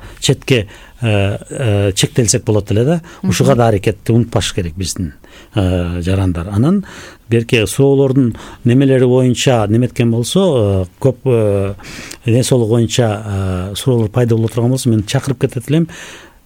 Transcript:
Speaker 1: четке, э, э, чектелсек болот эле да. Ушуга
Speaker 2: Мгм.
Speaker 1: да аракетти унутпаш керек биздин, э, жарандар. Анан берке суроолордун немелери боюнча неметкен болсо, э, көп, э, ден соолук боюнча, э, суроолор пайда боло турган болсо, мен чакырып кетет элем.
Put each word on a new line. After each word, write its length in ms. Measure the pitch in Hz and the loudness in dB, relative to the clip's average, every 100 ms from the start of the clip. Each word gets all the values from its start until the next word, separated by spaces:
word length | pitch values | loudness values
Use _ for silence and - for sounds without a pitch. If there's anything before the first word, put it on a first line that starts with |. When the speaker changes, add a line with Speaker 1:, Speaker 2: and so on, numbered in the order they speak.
| - - | -12 -4
Speaker 1:
четке, 480 | - 131 - 127 98 - - - | -2 -2 0 0 0 -10 -20 -6
э, 360 | 117 104 98 107 - | 0 0 0 -4 -8
э, 420 | 147 127 101 101 92 | -4 0 0 0 0
чектелсек 480 | - - 113 123 | 0 0 0 0
болот 280 | - 104 95 | 0 -2 0
эле 120 | 98 | 0
да. 180 | 127 170 165 - | 2 0 -4 -6
Ушуга 280 | 190 175 - | -4 0 2
Speaker 2:
Мгм. 60 | 127 | 4
Speaker 1:
да 100 | 117 | 4
аракетти 420 | 104 113 101 - | 2 0 -4 0
унутпаш 420 | 117 117 117 - | 0 2 -2 -2
керек 200 | - 87 82 | -4 -6 -6
биздин, 380 | 92 - 85 - - - - 117 | -8 -6 -8 -8 -20 -20 -8 -2
э, 460 | 92 90 87 87 | 0 0 -2 -4
жарандар. 480 | 87 95 95 85 87 | -2 0 0 -2 -4
Анан 320 | 101 135 202 190 - - - - | 0 2 0 -2 -12 -20 -20 -2
берке 360 | 117 117 120 101 | -2 0 0 0
суроолордун 680 | - 139 139 139 131 123 - - - 120 | 2 2 4 2 2 0 -2 -12 -4 0
немелери 400 | 123 139 131 127 | 2 4 4 4
боюнча 600 | 127 127 117 - 120 104 | 4 2 2 2 2 2
неметкен 420 | 110 123 - 117 | 0 0 0 0
болсо, 280 | 113 117 180 | 0 -2 0
э, 460 | 190 135 101 98 90 - | 2 2 2 0 -2 -2
көп, 140 | 135 127 135 | -2 -2 0
э, 480 | 117 107 101 98 98 - - - - - | 2 2 0 -2 -8 -14 -18 -18 -10 0
ден 180 | 113 | 0
соолук 260 | 127 131 110 | 2 2 2
боюнча, 540 | 120 113 - 117 104 107 | 2 2 0 0 -2 -4
э, 500 | 98 95 92 95 101 | -4 -2 -4 -6 -6
суроолор 340 | - 120 110 | -2 0 0
пайда 260 | 127 120 113 | 0 0 0
боло 140 | 113 | 0
турган 220 | - 117 | -2 -2
болсо, 180 | 131 131 | 0 0
мен 140 | 110 | 0
чакырып 360 | 101 135 - 127 | 0 -4 -4 -4
кетет 300 | 131 123 113 | -4 -6 -2
элем. 180 | 151 165 - - - - _ | -2 -2 -6 -20 -20 -20 _